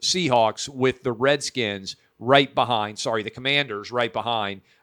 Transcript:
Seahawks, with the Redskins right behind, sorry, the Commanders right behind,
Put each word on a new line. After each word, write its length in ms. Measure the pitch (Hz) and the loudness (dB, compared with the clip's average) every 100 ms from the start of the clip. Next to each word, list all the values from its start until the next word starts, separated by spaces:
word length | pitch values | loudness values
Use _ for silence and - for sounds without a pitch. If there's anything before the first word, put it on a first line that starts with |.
Seahawks, 680 | - 185 165 120 110 107 - | -4 0 2 4 4 0 -8
with 320 | 135 131 127 | 0 0 0
the 100 | 131 | -4
Redskins 840 | 113 135 147 - - 110 101 95 - _ _ | 0 0 0 -2 -4 -4 -4 -8 -14 _ _
right 340 | 113 139 139 | 4 6 6
behind, 460 | - 120 117 104 107 | 0 0 0 -2 -4
sorry, 240 | 135 113 | -4 -2
the 60 | 107 | -4
Commanders 600 | - 131 143 135 104 98 | -6 -2 0 -2 -6 -6
right 220 | 123 120 | -2 -2
behind, 480 | 113 110 113 101 95 - _ | -2 -2 -2 -4 -6 -14 _